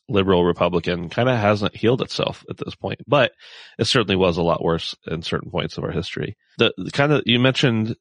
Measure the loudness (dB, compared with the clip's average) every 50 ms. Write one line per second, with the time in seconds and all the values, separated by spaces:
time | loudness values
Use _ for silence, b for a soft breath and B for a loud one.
0 | _ -2 -2 0 2 4 4 4 4 2 2 2 0 0 0 0 -2 -2 -4 -4
1 | -6 -6 -2 0 0 2 2 2 2 2 2 2 0 -4 -2 0 0 2 2 0
2 | -2 -4 -4 -2 -2 -2 -4 -6 -12 -12 -12 -10 -10 -10 -10 -8 -8 -8 -8 -8
3 | -4 0 2 2 2 2 -2 B B B B B B B B B 0 2 2 2
4 | 2 2 2 2 2 2 2 2 2 0 0 0 0 0 0 -2 -4 -8 -12 -12
5 | -10 -8 -8 -6 -6 -4 -6 -6 -6 -4 -4 -4 -4 -4 -6 -6 -6 -6 -4 -6
6 | -6 -6 -6 -8 -8 -8 -10 _ _ _ _ 2 2 2 0 -4 -10 -4 0 0
7 | 2 2 2 2 2 2 2 4 4 2 2 2 2 2 2 2 0 -2 -4 -8